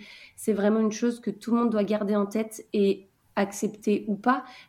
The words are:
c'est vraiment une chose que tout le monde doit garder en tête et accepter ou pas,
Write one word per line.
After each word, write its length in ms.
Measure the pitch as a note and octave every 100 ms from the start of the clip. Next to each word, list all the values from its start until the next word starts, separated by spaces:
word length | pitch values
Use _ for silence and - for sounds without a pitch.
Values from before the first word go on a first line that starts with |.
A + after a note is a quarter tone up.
| - - - -
c'est 160 | -
vraiment 300 | G3+ G3+ A3
une 100 | A3
chose 300 | G#3+ A#3+ A#3
que 100 | -
tout 200 | - -
le 100 | A#3
monde 80 | A#3
doit 160 | G#3+ G3
garder 320 | G#3 G3+ G#3
en 80 | G3+
tête 400 | A3 A3 - -
et 340 | G#3 G3 - - _ _ -
accepter 640 | G3 - G#3 - - G3+ -
ou 80 | G3
pas, 280 | - C4+ - -